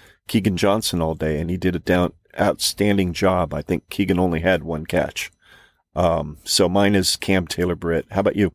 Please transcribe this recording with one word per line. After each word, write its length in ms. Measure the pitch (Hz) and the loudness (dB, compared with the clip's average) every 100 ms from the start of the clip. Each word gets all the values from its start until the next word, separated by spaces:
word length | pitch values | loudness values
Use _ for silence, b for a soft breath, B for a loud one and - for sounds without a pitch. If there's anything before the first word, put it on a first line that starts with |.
| b b - | b b -4
Keegan 300 | 117 101 90 | 0 0 2
Johnson 440 | 101 107 - 87 | 2 2 0 -2
all 140 | 80 | -2
day, 240 | 80 78 76 | -2 -2 -2
and 80 | 85 | -2
he 60 | 90 | -2
did 200 | 92 87 | -2 -2
a 20 | |
down, 340 | - 90 90 - _ - | 0 2 2 -4 _ -2
outstanding 720 | 101 - - - 101 101 90 | 0 0 -4 -2 0 2 0
job. 400 | 80 95 92 78 | 0 0 2 0
I 80 | 73 | -4
think 260 | - 90 - | -4 -4 -4
Keegan 300 | - 135 90 | -4 0 2
only 220 | - 80 | 2 0
had 220 | 90 87 | 0 0
one 200 | 76 78 80 | -2 -8 -4
catch. 440 | 85 71 - - - b b b b _ - | -2 -2 -6 -12 -16 b b b b _ -2
Um, 420 | 87 82 76 76 | 0 0 -4 -10
so 240 | - - 90 | -4 2 2
mine 260 | 98 101 | 4 4
is 220 | 101 90 - | 2 0 -2
Cam 300 | - 95 85 | 0 0 0
Taylor-Britt. 600 | - 90 87 85 82 - | -2 -2 -2 -2 -2 -2
How 100 | 98 | 0
about 160 | 202 - | 0 2
you? 160 | 190 | 0